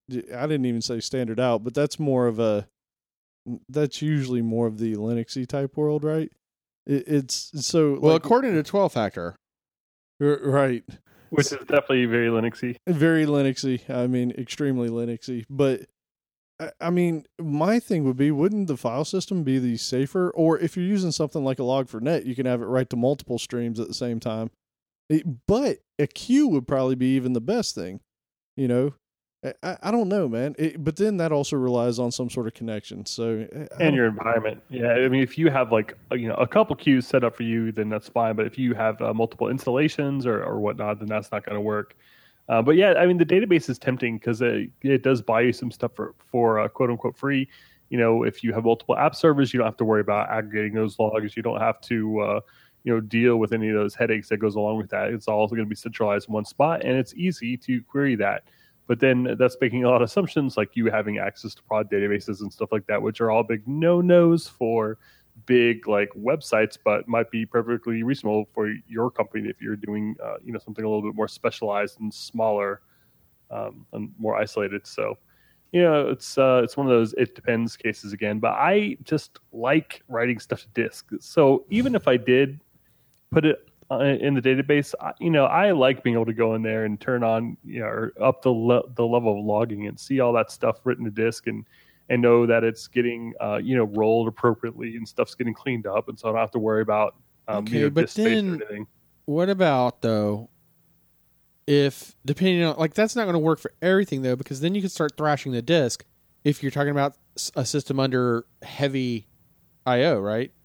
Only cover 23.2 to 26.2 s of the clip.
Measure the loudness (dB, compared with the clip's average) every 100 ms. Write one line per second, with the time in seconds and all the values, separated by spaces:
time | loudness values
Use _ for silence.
23.2 | -4 -8 -6 -6 -4 -4 -6 -6 -6 -4
24.2 | -4 -6 -8 _ _ _ _ _ -2 -2
25.2 | -2 -6 0 0 0 -4 _ -4 -4 -4